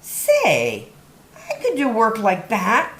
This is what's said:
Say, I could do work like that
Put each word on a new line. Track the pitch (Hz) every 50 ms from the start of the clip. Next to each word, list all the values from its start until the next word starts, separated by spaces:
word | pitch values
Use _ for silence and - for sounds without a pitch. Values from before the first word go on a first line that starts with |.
Say, | _ - - - - - 587 587 523 202 151 123 117 120 110 104 110 - - - - - - - - - -
I | - - - 605 -
could | - 508 -
do | 269 277 262
work | 226 220 226 220 220 220
like | 208 202 185 180 - -
that | 226 202 185 185 226 262 330 - -